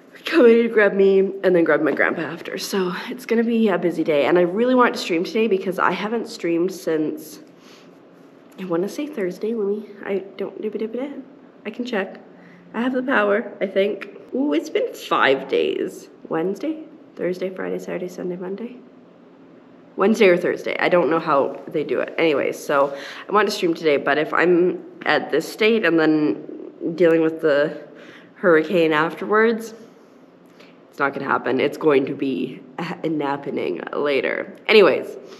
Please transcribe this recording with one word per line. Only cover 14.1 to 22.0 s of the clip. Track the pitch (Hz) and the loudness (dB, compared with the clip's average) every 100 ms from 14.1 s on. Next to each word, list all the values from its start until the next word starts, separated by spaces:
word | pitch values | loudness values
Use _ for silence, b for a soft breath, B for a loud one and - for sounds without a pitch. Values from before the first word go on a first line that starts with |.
| - - | -16 -8
Ooh, | 247 294 | -2 0
it's | 294 - | 0 -2
been | 427 508 | -2 -4
five | - - 151 117 135 - | -6 -2 2 4 2 0
days. | 87 76 - 143 - - - - | 0 0 -2 -6 -8 -20 -20 -6
Wednesday, | 160 180 196 302 311 - - - | -4 -2 -4 -6 -8 -12 -20 -20
Thursday, | - 175 180 185 | -8 -6 -4 -8
Friday, | 190 185 180 | -8 -8 -6
Saturday, | 180 175 180 | -6 -8 -8
Sunday, | - 180 180 | -8 -8 -8
Monday. | 185 196 233 - - - - - - - - - - - - - | -8 -10 -12 -14 -20 -20 -20 -20 -20 -20 -20 -20 -20 -20 -16 -2
Wednesday | 196 226 196 | 0 4 4
or | 175 | 4
Thursday. | 175 - - - | 0 -4 -6 -2
I | 151 | 2
don't | 175 139 | 2 2
know | 165 | 0
how | 165 143 170 - - | 0 0 0 -4 -8
they | 165 | -6
do | 143 123 | -4 -4